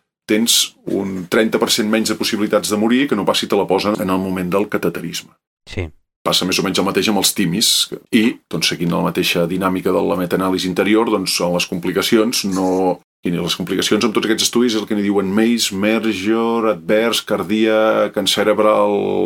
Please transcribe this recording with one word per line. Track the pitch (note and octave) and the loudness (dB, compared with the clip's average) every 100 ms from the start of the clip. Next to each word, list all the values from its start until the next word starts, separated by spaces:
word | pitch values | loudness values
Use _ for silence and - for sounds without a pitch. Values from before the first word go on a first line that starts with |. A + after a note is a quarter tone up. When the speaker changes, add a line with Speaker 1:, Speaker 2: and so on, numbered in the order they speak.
| _ _ - | _ _ -2
Speaker 1:
tens | A2 A#2+ - - _ - | 0 2 0 -2 _ -6
un | G2 G2 F#2+ F2 | -4 -4 -6 -2
trenta | A2+ A2+ A2+ | 0 2 0
per | - | 0
cent | - G#2+ | 0 0
menys | A2 A2 | 0 0
de | G#2+ | -2
possibilitats | G#2 G2+ G#2 G#2+ F2+ | -2 -2 0 0 0
de | G#2 | 0
morir | A2 B2 C#3+ | 2 2 2
que | G#2+ | 0
no | F#2 | 0
pas | G2 | 0
si | G2+ | 0
te | G#2 | 0
la | F2+ | 2
posen | F#2+ G2 G#2 | 0 0 -2
en | F#2+ | 0
el | F#2 | -2
moment | F#2+ F#2 F2+ | -2 -4 -2
del | G2 G#2 | -2 -2
cateterisme. | G#2 F2 E2+ E2 E2 - _ _ _ - | -2 -4 -4 -8 -10 -14 _ _ _ -14
Speaker 2:
Sí. | - E2 - _ _ | -10 -10 -12 _ _
Speaker 1:
Passa | E2+ E2+ F2+ | -2 0 0
més | F2+ | 0
o | |
menys | F#2+ F2 | 0 0
el | G2 | 0
mateix | F#2+ F#2+ | 0 0
amb | G2+ | 2
els | E2+ - | 0 0
timis. | F2+ F#2 A#2 - - - - A#2+ | 0 0 0 0 -2 -8 0 2
I, | A2 - - | 2 -2 -8
doncs, | E2 - | -4 -4
seguint | - E2+ | -2 -2
la | F2 | 0
mateixa | F2 E2+ F2 F2+ E2+ | 0 0 0 0 0
dinàmica | F#2 F#2+ F#2 F#2 | 0 -2 0 0
de | F2+ F#2 | 0 0
la | F#2 | -2
metaanàlisi | E2+ F#2 F#2 F#2 F#2 | -2 0 0 0 -2
interior, | F2 G2 G#2+ A2+ | 0 2 2 2
doncs, | G#2 F#2 - | 0 -2 -2
són | F2 F2 | 0 -2
les | - | -2
complicacions, | F#2 F2+ F2+ - A2+ A2+ A#2+ G2+ | -6 -2 -2 2 4 2 0 -2
no... | F#2 F#2 F#2 F#2 F2 _ _ F#2+ | -2 0 2 0 -2 _ _ -4
i | |
les | E2+ F2 - | -2 -2 -4
complicacions | F2+ F#2 - G#2 A2 | -2 -2 0 0 0
amb | F#2+ | 0
tots | G#2 | 0
aquests | A2 - | 0 0
estudis | A#2+ B2 G#2+ | 2 2 0
és | |
el | G2+ | -2
que | G#2 | -2
n'hi | |
diuen | G2+ G2+ G2 G2+ | 0 0 0 2
MACE, | A2+ A#2 - G2 | 2 2 -2 -2
merger, | G#2 A2+ A2 F#2+ G2+ A2+ A#2 A#2 A2 | 0 0 -2 -2 0 0 0 0 0
advers, | F2+ E2 G#2+ A#2 G#2 - | -2 0 2 2 -2 -2
cardíac, | G2+ F2 A2 A2 A2 A2 G#2+ G#2 G#2 | -4 0 0 2 4 2 2 0 -2
en | F#2+ | -2
cerebral, | - G#2 G#2 G#2+ G#2 G#2 G2+ G2 F#2+ | 0 2 4 4 4 2 2 0 0